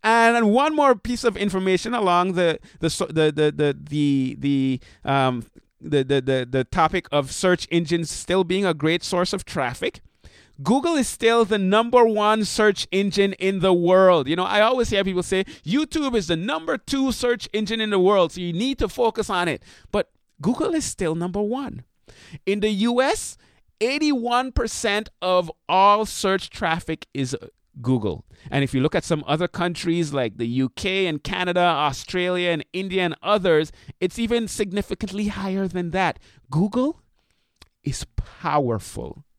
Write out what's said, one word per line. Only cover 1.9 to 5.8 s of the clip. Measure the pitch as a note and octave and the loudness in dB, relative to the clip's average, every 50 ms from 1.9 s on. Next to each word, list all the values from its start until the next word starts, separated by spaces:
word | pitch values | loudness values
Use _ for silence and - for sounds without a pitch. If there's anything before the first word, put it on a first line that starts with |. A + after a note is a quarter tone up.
| A#3+ | -4
along | A#3+ G#3+ F#3 F3 F3 F3+ F#3+ F#3 | 0 0 2 2 2 2 2 0
the, | F3 F3+ E3+ D#3+ - - - _ - | 0 0 0 0 -2 -6 -18 _ -4
the, | - E3 | -4 -4
so, | - - F#3+ | -2 -2 -6
the, | - - D#3+ D#3 D#3 | -4 0 2 2 2
the, | D3 D3 D3+ D3+ C#3+ | 2 2 0 0 2
the, | D3 D3+ D3 C#3+ C#3+ | 2 0 0 0 -2
the, | C#3+ D3 C#3+ D3+ D3 C#3+ C#3 C3+ C3 C3 - - | -8 -6 -2 0 2 2 2 2 0 -2 -6 -4
the, | C#3 C#3 C#3 C#3 C3+ C3+ C3 B2+ - - - _ _ | -2 -2 0 0 0 0 -2 -4 -6 -14 -20 _ _
um, | - C3+ C#3 C3+ C3 B2+ A#2+ A2+ _ _ - _ _ _ _ | -2 0 0 0 0 -2 -4 -8 _ _ -20 _ _ _ _